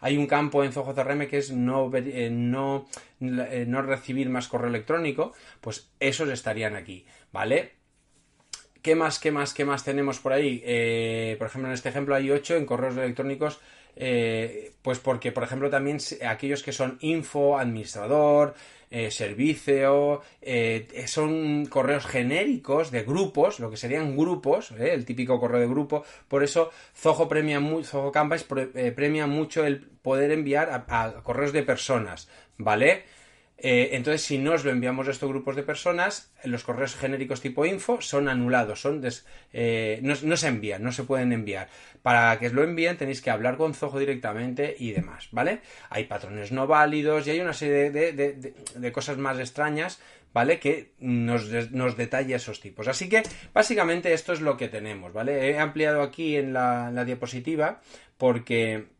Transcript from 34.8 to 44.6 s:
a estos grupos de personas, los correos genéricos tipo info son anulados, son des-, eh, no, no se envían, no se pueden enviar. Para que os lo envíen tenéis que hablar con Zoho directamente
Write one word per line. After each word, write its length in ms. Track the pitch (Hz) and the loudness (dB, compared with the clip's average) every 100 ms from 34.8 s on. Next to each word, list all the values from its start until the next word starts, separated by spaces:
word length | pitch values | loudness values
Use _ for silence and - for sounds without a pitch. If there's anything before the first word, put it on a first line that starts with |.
| 123 131 135 | 0 -2 -4
a 20 | |
estos 200 | 131 143 | -4 -4
grupos 260 | 135 127 135 | -4 -4 -4
de 60 | |
personas, 680 | 139 147 180 175 185 202 - _ | -4 -2 0 0 0 -2 -14 _
los 200 | - 120 | -6 -4
correos 320 | - 117 131 - | -4 -2 -2 -2
genéricos 440 | 135 135 131 127 | -4 -4 -4 -4
tipo 240 | 135 127 | -4 0
info 380 | 156 196 185 240 | 0 0 -2 -2
son 260 | - 143 143 | 0 0 0
anulados, 540 | 131 123 123 110 107 | 0 2 2 2 -2
son 180 | 143 151 | -2 -2
des-, 240 | 127 113 - - - | -4 -8 -14 -20 -14
eh, 460 | 117 117 113 110 110 | -2 0 0 0 -2
no, 100 | 131 147 | -2 -2
no 140 | 151 165 | 0 0
se 120 | 156 | 2
envían, 340 | 120 104 98 | 0 -4 -4
no 100 | 117 | -4
se 120 | 123 | -6
pueden 280 | 123 135 123 | -2 0 2
enviar. 360 | 117 104 98 95 - - - | 0 -2 -6 -8 -16 -20 -4
Para 360 | - 120 117 113 | 4 6 6 4
que 100 | 120 | 0
os 40 | |
lo 100 | 123 | 2
envíen 360 | 156 165 165 175 | 2 2 0 0
tenéis 240 | 135 135 | -4 -4
que 80 | - | -2
hablar 260 | 113 120 151 | 0 0 0
con 160 | 160 | 0
Zoho 260 | 147 147 139 | 0 -4 -2
directamente 800 | 139 131 113 107 123 127 | -2 -2 -4 -4 -6 -2